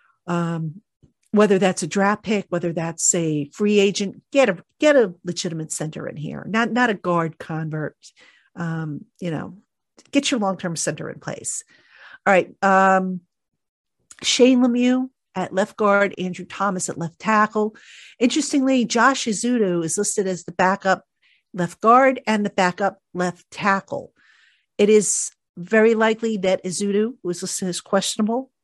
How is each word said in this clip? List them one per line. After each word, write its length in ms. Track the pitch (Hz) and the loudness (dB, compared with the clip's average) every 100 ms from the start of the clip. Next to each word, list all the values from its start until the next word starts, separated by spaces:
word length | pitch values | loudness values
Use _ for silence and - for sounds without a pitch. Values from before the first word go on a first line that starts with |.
| _ _ - | _ _ -6
um, 540 | 175 170 170 160 175 - _ _ _ _ | -4 -2 -4 -6 -10 -18 _ _ _ _
whether 260 | 208 208 190 | 4 4 4
that's 260 | 190 180 | 2 0
a 40 | 165 | -4
draft 360 | 202 196 208 | 0 0 0
pick, 240 | - 208 - | -2 -4 -2
whether 240 | 175 170 | -4 -4
that's 400 | 165 165 165 - 180 | -4 -6 -4 -2 0
a 340 | 165 151 143 | 0 -2 -4
free 260 | - 208 208 | -2 2 4
agent, 420 | 196 - 196 - _ | 4 0 -6 -8 _
get 180 | 277 247 | 2 2
a, 140 | 170 - _ | 0 -8 _
get 160 | 302 285 | 4 4
a 180 | 208 175 | 4 -2
legitimate 480 | 175 175 175 165 156 | -10 -6 -6 -6 -8
center 360 | - 156 156 - | -8 -8 -8 -10
in 100 | - | -10
here, 280 | 143 147 - | -10 -10 -4
not, 220 | 214 233 | -2 0
not 180 | 233 247 | 0 0
a 60 | 196 | 0
guard 420 | 180 175 165 - | -2 0 -2 -6
convert. 580 | - 160 160 156 151 - - _ _ _ _ - | -10 -8 -6 -6 -8 -10 -20 _ _ _ _ -10
Um, 500 | 170 165 160 143 - _ | -8 -6 -8 -10 -14 _
you 120 | 175 | -8
know, 260 | 156 - 185 _ _ _ _ _ | -6 -8 -16 _ _ _ _ _
get 200 | 285 277 | -2 0
your 80 | 254 | -2
long-term 360 | 196 185 180 160 | -2 -4 -6 -6
center 340 | - 151 156 | -6 -6 -10
in 100 | - | -12
place. 440 | - - - - - _ _ _ - - - | -12 -10 -10 -12 -14 _ _ _ -20 -6 2
All 60 | |
right. 240 | 190 - - | 2 2 -2
Um, 580 | 196 190 190 190 185 185 - _ _ _ _ _ _ _ _ - | 2 4 4 4 0 -6 -12 _ _ _ _ _ _ _ _ -10
Shane 400 | - - 254 254 | -4 4 6 6
Lemieux 480 | 254 240 247 254 262 - _ 185 | 2 2 2 2 -2 -10 _ -8
at 180 | 180 | -4
left 220 | 185 208 - | -2 -2 0
guard, 380 | 208 202 202 - | 2 2 2 -2
Andrew 280 | 180 180 180 | -8 -8 -12
Thomas 420 | - 196 180 - | -4 -4 -2 -6
at 100 | - | -6
left 220 | 165 - | -8 -6
tackle. 560 | - 214 214 220 214 - - - - - | 0 2 2 0 -2 -4 -18 -20 -20 -2
Interestingly, 680 | 240 311 285 294 262 262 226 | 0 0 -2 0 2 2 0
Josh 400 | 233 247 269 240 | 2 2 2 -2
Ezeudu 580 | 185 240 247 196 175 | -4 -2 0 0 0
is 140 | 165 - | -2 -2
listed 300 | 208 - 190 | -2 -2 -2
as 180 | 180 - | -4 -6
the 80 | |
backup 500 | - 185 196 190 185 - _ _ _ _ | 0 0 2 0 -2 -4 _ _ _ _
left 280 | 185 170 - | -6 -6 0
guard 400 | 214 247 269 262 - | 4 6 6 2 -2
and 200 | 214 202 | -2 0
the 60 | |
backup 480 | - 180 175 196 - _ | 0 0 0 -4 -4 _
left 360 | 180 180 175 _ | -6 -6 -6 _
tackle. 640 | - 202 196 - - - _ _ _ _ _ _ - | -4 -2 -2 -4 -10 -12 _ _ _ _ _ _ 0
It 120 | 208 | 4
is 420 | 214 - - - - _ - | 4 4 -2 -6 -12 _ -18
very 380 | 175 220 220 220 | -2 2 4 4
likely 420 | 226 220 226 214 | 2 0 -4 -2
that 260 | 185 190 | 0 0
Ezeudu, 520 | 185 165 202 202 220 262 | -2 -4 -2 0 -2 -4
who 80 | 175 | -8
is 120 | 175 | -8
listed 260 | 185 - 185 | -8 -6 -6
as 140 | 175 | -8
questionable, 720 | - 196 - - 214 233 269 _ | -2 -2 -2 -2 -2 -2 -6 _